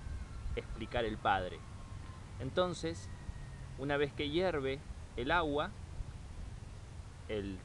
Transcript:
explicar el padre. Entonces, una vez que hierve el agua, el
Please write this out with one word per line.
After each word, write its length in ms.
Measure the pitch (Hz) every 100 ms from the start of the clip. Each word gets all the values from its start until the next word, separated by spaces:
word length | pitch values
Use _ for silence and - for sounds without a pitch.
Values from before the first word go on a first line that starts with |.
| - - - - - -
explicar 500 | - - 110 120 110
el 120 | 107
padre. 420 | 113 95 90 85 - - - - - - - -
Entonces, 680 | 135 185 180 165 165 165 - - - - - - - -
una 160 | 139 143
vez 140 | 147
que 180 | - 147
hierve 500 | 156 185 156 135 139 - - - -
el 160 | 127
agua, 400 | 170 160 143 175 - - - - - - - - - - - - - - - -
el 300 | 107 98 92